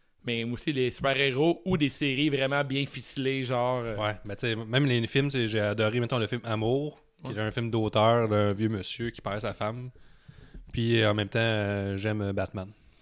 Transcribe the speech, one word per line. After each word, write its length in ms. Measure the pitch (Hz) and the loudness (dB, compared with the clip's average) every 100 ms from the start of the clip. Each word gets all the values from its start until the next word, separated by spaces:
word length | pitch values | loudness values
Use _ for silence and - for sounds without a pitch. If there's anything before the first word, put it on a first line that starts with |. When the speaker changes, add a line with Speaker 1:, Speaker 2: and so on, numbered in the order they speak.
| _ _ 123 | _ _ -6
Speaker 1:
Mais 160 | 117 | -4
aussi 280 | 117 120 - | -4 -4 -2
les 180 | 135 123 | 0 0
super-héros 680 | - 135 135 139 127 165 165 185 | 0 0 2 2 4 2 2 0
ou 100 | 180 | 2
des 140 | 139 | 2
séries 400 | - 143 131 151 | 0 -2 2 2
vraiment 340 | 135 135 143 | 2 2 0
bien 220 | 139 139 139 | 0 -2 -4
ficelées, 560 | 127 - 139 135 135 | -8 -10 -4 -2 -2
genre, 400 | 127 123 123 123 | -2 0 0 0
euh, 100 | 117 104 | -2 -2
Speaker 2:
Ouais, 200 | 107 104 | -2 -4
mais 100 | 104 101 | -8 -4
tu 100 | 123 | -2
sais, 100 | 110 | -2
même 300 | 110 127 143 | 0 2 4
les 200 | 120 113 | 2 2
films, 200 | 139 143 | 2 2
tu 40 | |
sais, 160 | 135 113 | 0 0
j'ai 120 | 107 | 2
adoré, 400 | 104 107 107 120 | 2 2 2 2
mettons, 160 | 117 123 | 0 0
le 80 | 104 | -2
film 140 | 120 | -4
Amour, 540 | 117 107 110 135 151 - _ _ | -2 0 2 0 -2 -8 _ _
qui 60 | 131 | -10
Speaker 1:
Ouais. 20 | 104 | -4
Speaker 2:
est 40 | |
un 100 | 107 | -4
film 200 | 120 117 | -2 -2
d'auteur 560 | 113 107 107 113 117 110 | 0 2 4 6 6 4
d'un 240 | 104 104 | 4 2
vieux 160 | 98 110 | 2 0
monsieur 400 | 104 - - 117 | 0 -6 -6 -8
qui 100 | - | -6
perd 200 | 101 104 | -6 -4
sa 100 | 107 | -4
femme. 380 | 92 107 123 127 - - - - - - - - | -4 -4 -6 -12 -16 -20 -20 -20 -20 -20 -18 -10
Puis, 260 | - 117 117 | -2 2 4
euh, 80 | 107 | 4
en 40 | |
même 140 | 104 98 | 2 0
temps, 100 | 117 | 0
euh, 580 | 113 107 101 101 98 98 | 0 0 0 -2 -2 -2
j'aime, 240 | 107 107 | -2 -2
euh, 100 | 101 | -2
Batman. 380 | 98 95 101 95 - - _ | -2 -4 -6 -10 -14 -20 _